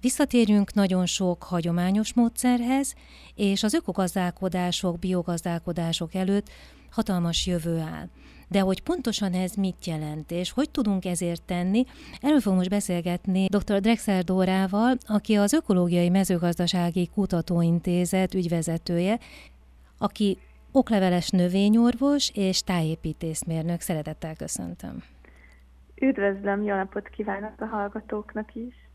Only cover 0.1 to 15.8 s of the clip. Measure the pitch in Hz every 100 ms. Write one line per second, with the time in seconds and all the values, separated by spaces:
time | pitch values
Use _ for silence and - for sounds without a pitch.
0.1 | - 285 240 220 208 202 - 196 185 180
1.1 | - 185 175 - 175 170 170 180 196 220
2.1 | - 233 - 254 247 240 262 277 - -
3.1 | - - - 202 196 214 320 330 180 185
4.1 | 196 180 - 185 180 180 175 190 175 180
5.1 | 185 170 170 180 170 175 170 165 165 165
6.1 | 190 185 196 202 - - - - - 220
7.1 | 180 170 165 - 175 160 165 160 160 165
8.1 | - - - - 196 190 190 - 349 247
9.1 | - 202 180 185 202 196 175 - 160 156
10.1 | 151 156 170 180 - 302 - 220 196 180
11.1 | 175 175 170 - 175 180 208 254 - -
12.1 | - 269 302 214 185 180 202 - 175 170
13.1 | 175 - 185 190 202 - 202 202 233 -
14.1 | 190 175 185 185 190 190 202 240 254 -
15.1 | 208 - 214 202 311 - 185